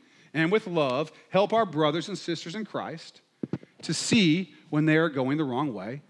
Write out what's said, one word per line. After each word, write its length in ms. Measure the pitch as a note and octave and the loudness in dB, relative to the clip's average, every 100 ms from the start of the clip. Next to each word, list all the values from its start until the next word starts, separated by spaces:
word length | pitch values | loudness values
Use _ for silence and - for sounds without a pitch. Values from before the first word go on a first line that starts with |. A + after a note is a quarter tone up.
| _ _ _ | _ _ _
and 180 | D3+ E3 | -2 2
with 140 | A3 F#3+ | 0 0
love 440 | E3+ C#3 B2+ D#3+ - _ | 0 0 0 -4 -10 _
help 240 | F#3 G3 | 2 4
our 100 | A3 | 2
brothers 440 | G#3 D3 D3+ E3 G#3 | 0 2 2 0 -4
and 100 | F3+ | -8
sisters 360 | - E3 E3+ | -6 -8 -8
in 120 | E3 G3+ | -10 -8
Christ 560 | B2 G2+ E3 - - _ _ - - - _ | -8 -8 -10 -16 -20 _ _ -10 -10 -12 _
to 140 | - | -6
see 580 | D#3+ - A#3+ F3 E3 F#3 - - | -4 2 4 6 4 -2 -12 -4
when 160 | D3+ | 0
they 140 | D#3 D#3+ | 4 4
are 100 | E3 | 2
going 300 | C3+ C3 D3 | 0 -2 -2
the 60 | |
wrong 280 | C#3+ B2 D3 | -2 -2 -4
way 300 | G2 G2 C#3+ | -6 -8 -12